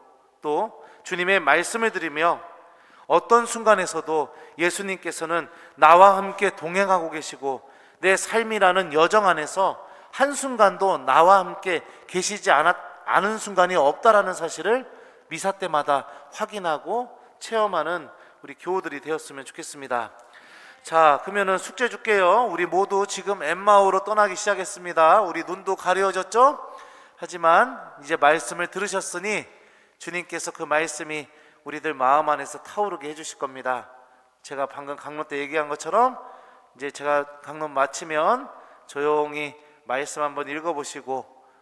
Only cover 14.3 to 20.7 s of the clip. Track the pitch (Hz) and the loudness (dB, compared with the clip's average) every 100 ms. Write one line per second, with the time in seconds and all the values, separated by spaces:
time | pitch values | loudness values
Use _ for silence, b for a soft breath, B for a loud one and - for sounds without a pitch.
14.3 | 160 165 160 180 254 247 B B B _ | -4 -8 -4 -2 -2 -4 B B B _
15.3 | 160 196 190 180 151 147 139 - B B | -8 -6 -6 -2 -2 0 0 -2 B B
16.3 | - 208 208 175 143 160 233 247 - B | -10 -8 -6 -4 -4 -4 -6 -8 -14 B
17.3 | _ - 226 208 175 151 175 123 B B | _ -6 -2 0 0 -2 -6 -8 B B
18.3 | _ - 135 175 185 165 143 143 156 - | _ -20 -12 -6 -4 -4 -10 -6 -8 -8
19.3 | 139 131 - 151 147 135 120 107 - B | -16 -16 -16 -16 -14 -6 -6 -6 -12 B
20.3 | B B B B | B B B B